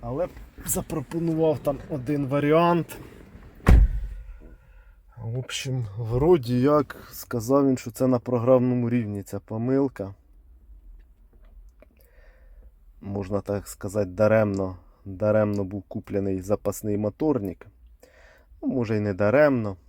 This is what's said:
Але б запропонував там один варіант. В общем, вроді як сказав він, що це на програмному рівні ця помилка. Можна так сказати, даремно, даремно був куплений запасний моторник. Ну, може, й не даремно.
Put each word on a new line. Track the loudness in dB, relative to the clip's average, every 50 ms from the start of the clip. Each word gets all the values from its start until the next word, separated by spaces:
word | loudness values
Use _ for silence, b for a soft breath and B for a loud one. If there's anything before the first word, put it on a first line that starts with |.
Але | -8 -8 -6 -6 -6
б | -6 -8 -16 -20 -20 -20 -16 -8
запропонував | -4 -4 -4 -4 -4 -6 -8 -8 -6 -6 -4 -2 -2 0 2 2 2 0 0
там | -2 -4 -4 -4 -6 -10
один | -8 -8 -4 -4 -2 -2 -2
варіант. | -2 0 0 2 4 4 4 6 4 4 2 0 -4 -10 -18 -18 -20 -20 -20 -20 -20 -20 -20 -20 -20 -20 0 6 8 8 8 8 6 4 -2 -6 -8 -10 -14 -14 -16 -18 -18 -20 -20 b b b b b b b b b b b _ -18
В | -14 -10 -8 -8 -8
общем, | -8 -8 -8 -8 -6 -6 -4 -6 -6 -6 -8 -8
вроді | -6 -2 0 2 4 6 4 4 4 0 0 2
як | 4 4 4 4 2 0 -6 -18 -18 -20 -18
сказав | -18 -14 -6 -6 -6 -2 2 2 4 4 4
він, | 2
що | 0 -2 -10
це | -4 -2 0
на | 2 2 0
програмному | 0 -2 -2 0 4 6 6 6 6 2 0 0 0 0
рівні | 0 0 -2 -2 -6 -8 -8
ця | -8 -10 -12
помилка. | -10 -8 -8 -6 -2 0 0 0 0 -2 -4 -6 -10 -10 -10 _ _ _ -20 -20 -20 -20 -20 -20 -20 -20 -20 -20 _ -20 -20 -20 -20 _ -20 _ -20 _ _ -20 -20 -20 -20 -20 -20 -20 _ _ -20 _ _ b b b b b b b b b b b b b b b b _ _ -20 -20 -18
Можна | -12 -8 -6 -6 -6 -4 -4 -4
так | -2 -2 -4 -4 -6 -10
сказати, | -16 -10 -10 -6 -2 -2 -2 -2
даремно, | 0 2 2 4 4 4 2 2 0 -2 -4 -4 -6 -12 b b b b b
даремно | -16 -8 -4 0 2 2 2 2 2 0 -4 -4
був | -6 -6 -10 -12
куплений | _ -12 -12 -10 -4 -4 -4 -2 -2 -4 -4 -2
запасний | -2 -4 -2 -2 -6 -6 -4 -6 -4 -4
моторник. | -2 -2 -4 -4 _ -2 -2 -2 -2 -2 -6 -8 _ -16 -20 _ _ -20 -20 -20 _ b b b b b b b b b b b -10 -8
Ну, | -4
може, | -2 -2 -2 0 0
й | 0
не | 0 -2 -2
даремно. | 0 2 2 4 6 4 4 4 0 -2 -4 -8 -10 _